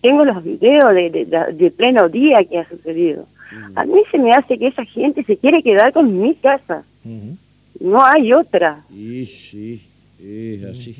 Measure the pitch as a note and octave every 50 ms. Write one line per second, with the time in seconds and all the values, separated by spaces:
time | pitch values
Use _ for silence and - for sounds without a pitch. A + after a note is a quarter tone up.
0 | - A#3+ C#4 D4 D4+ C#4 A3 F#3 D#3+ E3+ - - - A3+ C#4+ D4 C#4 A#3+ G3+ F#3
1 | F3 E3+ D#3+ E3 - - D#3+ E3 E3+ - E3 D#3 F3+ E3+ F3 _ A3+ B3 B3+ A#3+
2 | F#3+ E3 E3 A3+ C4+ D#4 C#4 A3 F#3 - - F3 E3 _ E3+ E3 _ D#3+ E3 E3
3 | F3 E3 D3 - - _ _ _ - - - - G#2+ - F#3+ - - - - F#4+
4 | G#4+ - - D#4 C4 A#3 A#3 C4+ C4+ _ C4 A3+ G#3+ C4 C4+ - A#3+ - _ A3+
5 | B3 C#4+ C#4+ - B3 - G#3+ - - C4+ D4+ E4 - B3+ G#3 G3 G#3+ B3+ C#4+ D#4
6 | D#4+ B3 G3+ F3+ G3 B3+ D#4+ _ - C4+ C#4 C4+ _ _ F3 D3+ D3 _ _ _
7 | _ A2+ A2+ G#2+ G2+ A2 D#3 F#3+ _ _ _ _ _ _ _ - - F3+ G3 A#3
8 | C4+ B3+ C#4 D#4 C4+ G#3+ A#3+ D4+ E4 _ - F#3 F3 D#3+ D3+ D3 D3+ _ - G2
9 | G#2+ A2+ A#2+ B2+ C3 - - - - - - G#2 G#2+ A2+ A#2+ A2+ _ _ _ _
10 | _ _ _ _ F2 G2 G#2 G#2+ A2+ A2+ A2 G2+ G2 - - B2 B2 A#2+ A2+ B2+